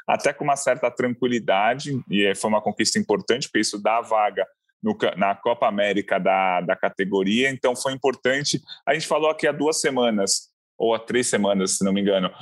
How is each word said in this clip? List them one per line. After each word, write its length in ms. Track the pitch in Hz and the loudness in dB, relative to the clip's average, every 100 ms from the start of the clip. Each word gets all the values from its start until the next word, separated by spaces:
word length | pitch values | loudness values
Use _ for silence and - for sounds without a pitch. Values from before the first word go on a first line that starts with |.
| - | -2
até 240 | 110 147 | 0 0
com 120 | 147 | -2
uma 120 | 147 139 | -2 0
certa 340 | - 127 123 | 0 0 -2
tranquilidade, 1080 | - 123 120 127 120 - 95 107 131 147 135 - | -2 -4 -2 -2 -2 0 2 2 0 -4 -6 -2
e, 160 | 101 101 | 0 2
eh, 100 | 98 | 2
foi 140 | 110 | 0
uma 120 | 107 | 0
conquista 380 | - 107 110 110 | 0 -2 0 0
importante, 480 | 104 101 95 120 135 | 0 0 2 -2 0
porque 120 | 110 | -2
isso 220 | 110 104 | -2 -2
dá 200 | 104 117 | -2 0
vaga 440 | 113 110 104 98 92 _ _ _ | 0 0 0 -2 -6 _ _ _
no 140 | 107 104 | -4 -2
ca-, 200 | 101 82 | -2 0
na 180 | 98 98 | 0 0
Copa 320 | 120 120 120 | -2 0 0
América 520 | 101 101 101 98 98 | 2 0 0 -2 0
da, 420 | 92 95 95 90 | 2 2 2 0
da 140 | 87 95 | 0 -2
categoria, 760 | 101 - 98 98 98 113 135 | -2 -2 -2 0 0 0 0
então 260 | 131 131 123 | 0 -2 -2
foi 180 | 135 | -4
importante. 680 | 135 139 127 123 135 147 147 - - - | -2 -2 0 0 0 0 -4 -6 -12 -4
A 60 | |
gente 140 | 151 - | -2 0
falou 220 | 151 156 | 0 0
aqui 180 | 156 151 | 0 -2
há 40 | |
duas 300 | 147 147 160 | 0 0 0
semanas, 720 | 156 131 120 104 101 - - _ _ - | -2 0 0 2 0 -2 -4 _ _ -2
ou 160 | 113 | 0
há 60 | 113 | 0
três 280 | - 120 123 | 0 -2 0
semanas, 500 | 110 101 101 95 - | 0 2 2 0 0
se 60 | 98 | 0
não 80 | |
me 80 | 98 | 0
engano, 280 | 98 98 92 - | 2 2 0 -6